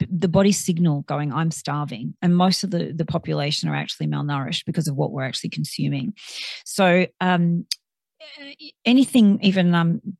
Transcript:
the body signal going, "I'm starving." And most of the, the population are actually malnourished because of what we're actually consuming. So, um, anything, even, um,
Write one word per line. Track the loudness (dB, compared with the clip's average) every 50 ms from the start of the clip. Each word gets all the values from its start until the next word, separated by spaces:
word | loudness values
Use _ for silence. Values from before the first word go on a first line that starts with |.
| -4 -2
the | -2 -2 0
body | 2 4 4 4 4
signal | 2 2 0 -2 0 2 2 2 2 0 -2
going, | -4 -4 -4 -2 -2
"I'm | -2 -2 -2 -2
starving." | -2 -4 -6 -4 -4 -4 -4 -6 -8 -8 -10 -10 -8 -2
And | 2 2 4
most | 4 4 4 2 0 -2
of | -2
the, | -2 -2 -4 -4 -4
the | -6 -4
population | -4 -4 -4 -4 -4 -4 -2 -2 -2 -2 -2 -2 -2
are | -2
actually | -4 -4 -6 -6 -6 -4
malnourished | -4 -2 -2 -2 -2 -4 -4 -4 -4 -6 -8 -6
because | -4 -4 -4 -2
of | -4 -2
what | -2 -2 -2
we're | -2 -6 -6
actually | -6 -6 -8 -8 -8
consuming. | -6 -6 -8 -6 -4 -4 -4 -2 -2 -2 -4 -6 -8 -10 -14 -18 -14 -14 -12 -12 -14 -14 -14
So, | -8 -2 2 4 4 4 4 2 0 _ -4
um, | 0 0 2 2 2 2 0 0 -2 -6 -10 -10 _ _ _ _ _ _ _ -20 -20 -20 -20 -18 -18 -18 -18 -18 -20 -20 _ _ 0
anything, | 4 4 4 4 4 6 6 6 6 6 4
even, | 2 2 2 4 4 4 4
um, | 4 2 2 0 -2 -4 -10 -14 _